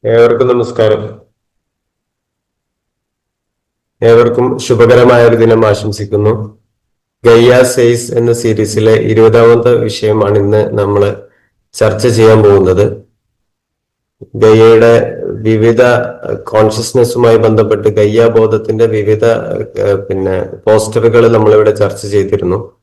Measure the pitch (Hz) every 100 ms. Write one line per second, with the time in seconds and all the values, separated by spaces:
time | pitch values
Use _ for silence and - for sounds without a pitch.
0 | 113 113 117 120 127 123 113 - 110 107
1 | 107 - _ _ _ _ _ _ _ _
2 | _ _ _ _ _ _ _ _ _ _
3 | _ _ _ _ _ _ _ _ _ _
4 | 117 117 117 120 127 - - 117 117 120
5 | 120 120 120 113 113 113 110 101 110 101
6 | 104 104 104 110 - - _ _ _ _
7 | _ _ 120 117 120 123 127 - 120 120
8 | - 120 120 117 117 107 104 113 110 110
9 | 110 110 110 113 117 120 117 120 107 98
10 | 107 107 101 104 101 107 107 107 101 101
11 | 101 - - _ _ _ _ - 110 107
12 | 120 110 110 110 104 98 92 92 104 -
13 | _ _ _ _ _ _ _ _ _ _
14 | _ _ - 113 110 110 113 113 117 117
15 | - - - 107 110 110 113 113 123 120
16 | - - - 104 - 107 107 107 117 131
17 | 117 - 120 113 107 110 107 107 104 104
18 | 104 107 117 113 110 110 - 110 113 107
19 | 101 107 117 113 - 92 - - 101 98
20 | 98 95 95 95 - - - 107 107 117
21 | 113 117 117 113 107 107 107 104 101 -
22 | 104 101 95 101 90 95 117 _